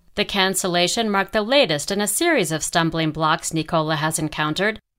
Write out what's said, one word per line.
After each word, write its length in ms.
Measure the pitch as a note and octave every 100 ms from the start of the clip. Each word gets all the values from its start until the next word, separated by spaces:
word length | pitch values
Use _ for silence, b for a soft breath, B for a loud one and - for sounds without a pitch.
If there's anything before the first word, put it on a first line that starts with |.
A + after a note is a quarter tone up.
| _
The 100 | -
cancellation 840 | G#3 G3+ F#3+ F#3+ F#3 F3 F3 A#3 A3
marked 240 | G3 F#3+
the 80 | A3
latest 480 | G#3 C#4+ G#3 D3 -
in 100 | G3+
a 60 | G#3
series 460 | - E4+ C#4+ D#3
of 120 | D#3
stumbling 460 | - E3+ D#3+ E3 D#3
blocks 420 | D#3 D#3+ E3 -
Nikola 440 | D#3+ D#3 E3 D#3 D3+
has 240 | D#3 D#3+
encountered 580 | D#3 - D#3 D#3 G#3 A3 _